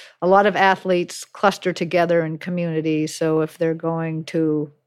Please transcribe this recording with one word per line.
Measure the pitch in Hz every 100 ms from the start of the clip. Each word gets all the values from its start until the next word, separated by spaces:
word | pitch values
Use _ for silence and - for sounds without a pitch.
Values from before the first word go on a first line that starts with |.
| - _
a | 175
lot | 196 202
of | 180
athletes | 190 185 185 175 175 - -
cluster | - 202 - 185
together | 165 165 175 170 170 160
in | 160
communities. | 180 175 170 160 160 156 151
So | - 160 156
if | 156 -
they're | 165 160
going | 165 165 160 160 156
to, | 165 156 151 147 _